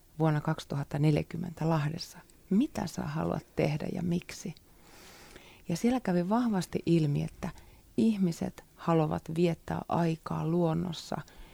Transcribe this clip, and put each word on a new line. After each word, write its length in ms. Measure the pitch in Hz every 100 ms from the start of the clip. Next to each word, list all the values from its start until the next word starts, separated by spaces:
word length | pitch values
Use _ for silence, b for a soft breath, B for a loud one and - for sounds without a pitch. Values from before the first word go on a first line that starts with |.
| - -
vuonna 220 | 160 151
kaksituhatta 580 | 160 160 - 143 - 143
neljäkymmentä 680 | 151 151 156 165 175 160 160
Lahdessa. 500 | 160 147 - - - - - -
Mitä 380 | 190 302 - 170
sä 140 | -
haluat 440 | 147 156 170 - - -
tehdä 320 | 151 151 -
ja 80 | 180
miksi? 540 | 175 175 - - 196 - - B B B B B B B B B -
Ja 80 | 170
siellä 220 | 233 254
kävi 300 | 196 175 175
vahvasti 500 | 226 240 190 - - -
ilmi, 380 | 165 151 147
että 260 | 160 - - - b b b -
ihmiset 640 | 226 202 180 165 - - - -
haluavat 480 | - 165 156 165 - 160
viettää 460 | 175 165 - 170 -
aikaa 580 | 160 170 160 - 160 156
luonnossa, 720 | 175 165 160 180 160 - - - b b